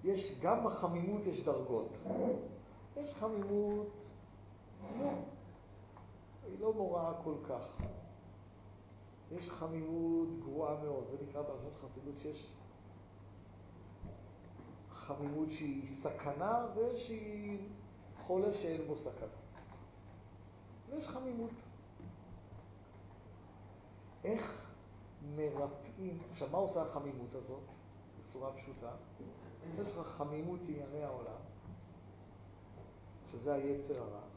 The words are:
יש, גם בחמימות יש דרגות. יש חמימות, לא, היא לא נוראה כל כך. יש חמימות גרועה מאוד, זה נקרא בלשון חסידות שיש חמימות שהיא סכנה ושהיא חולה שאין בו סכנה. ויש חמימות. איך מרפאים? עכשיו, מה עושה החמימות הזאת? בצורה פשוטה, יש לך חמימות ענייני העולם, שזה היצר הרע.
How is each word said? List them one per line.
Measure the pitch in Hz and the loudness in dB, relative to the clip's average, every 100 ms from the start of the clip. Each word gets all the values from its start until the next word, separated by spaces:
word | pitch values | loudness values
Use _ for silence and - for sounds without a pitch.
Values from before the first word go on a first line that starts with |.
יש, | 175 196 190 - | 8 6 4 6
גם | 170 233 | 8 10
בחמימות | 226 - 175 170 180 208 190 | 8 6 4 6 4 4 4
יש | 175 | 4
דרגות. | 160 139 127 113 - - 190 - 247 - - - - - - 294 | 6 6 6 4 4 -2 0 4 6 6 2 -6 -12 -14 -6 -4
יש | 285 | -2
חמימות, | - 220 214 196 208 208 208 208 - - - - - - - - - - 226 | 2 2 4 6 6 6 4 2 -4 -10 -12 -14 -14 -14 -14 -14 -10 -4 2
לא, | 277 277 285 - - - - - - - - - - - 440 | 2 2 -2 -8 -12 -14 -14 -14 -14 -14 -12 -14 -14 -10 -6
היא | 190 | 4
לא | 214 | 6
נוראה | 214 185 170 165 170 | 6 6 6 4 2
כל | 156 143 - | 0 0 0
כך. | 123 - - - - - - - - - - - - - - - - - | -2 -2 -2 -2 -2 -10 -12 -14 -14 -14 -14 -16 -14 -14 -14 -14 -14 -8
יש | 170 175 | -6 -4
חמימות | 175 160 165 160 165 165 165 165 165 | -2 0 0 2 4 6 8 6 2
גרועה | 135 143 151 147 | 0 2 4 4
מאוד, | 151 135 123 | 2 0 0
זה | 135 143 | -2 -2
נקרא | 147 | -2
בלשון | 147 131 143 147 | -2 -2 -4 -6
חסידות | 135 131 135 143 | -8 -6 -6 -4
שיש | 151 147 - - - - - - - - - - - - - - - - - - - - - - - - - - - | -4 -4 -8 -12 -14 -14 -14 -14 -14 -14 -12 -12 -12 -12 -12 -12 -12 -8 -8 -8 -10 -12 -12 -10 -10 -10 -10 -10 -4
חמימות | 143 143 151 156 | 0 2 4 4
שהיא | - 147 139 135 - | 4 2 2 0 0
סכנה | 147 - 147 143 190 233 233 | 0 2 2 4 6 6 6
ושהיא | 214 240 240 233 220 208 208 208 202 202 - - - - - - | 6 6 4 0 -2 -2 -2 0 -2 -2 -8 -10 -12 -12 -8 4
חולה | 185 208 | 8 8
שאין | - 170 160 147 | 6 2 2 2
בו | 147 | 0
סכנה. | 131 - 107 - - - - - - - - - - - - - - - - | 0 -2 -6 -6 -12 -12 -12 -12 -12 -12 -12 -12 -14 -14 -14 -14 -14 -14 -6
ויש | 294 285 | -4 -2
חמימות. | 254 262 233 226 - - - - - - - - - - - - - - - - - - - - - - - - - - - | -2 0 2 0 -2 -10 -12 -14 -10 -8 -8 -10 -12 -10 -10 -10 -14 -14 -14 -12 -12 -12 -12 -12 -12 -12 -12 -14 -14 -12 -2
איך | - - - - - - - - - - 147 147 | 2 2 2 -4 -8 -12 -14 -14 -14 -10 -4 2
מרפאים? | 151 139 139 - - - 190 165 - | 2 4 2 0 -8 -4 -2 -2 -6
עכשיו, | - 135 | -2 4
מה | 170 | 6
עושה | 196 170 | 6 4
החמימות | 156 147 139 131 120 | 2 0 -2 -2 -4
הזאת? | 131 127 135 - - - - - - | -6 -6 -8 -8 -12 -14 -14 -14 -14
בצורה | - 131 135 | -10 -2 -2
פשוטה, | 135 - 123 120 - - - - - - - 165 165 | -2 -8 -6 -6 -6 -10 -10 -10 -10 -12 -8 -4 -2
יש | 202 | 0
לך | 165 160 | -2 -4
חמימות | - 147 151 170 175 | 0 0 2 0 0
ענייני | 175 147 139 147 | -2 -2 -2 -2
העולם, | 147 127 120 - - - - - - - - - - - - - - - - - - - - | -2 -2 -4 -6 -8 -10 -10 -10 -10 -14 -14 -14 -14 -14 -14 -14 -14 -12 -12 -12 -14 -12 -8
שזה | 123 131 | -2 4
היצר | 139 139 143 - 135 | 4 4 2 2 0
הרע. | 110 104 - | -2 -4 -8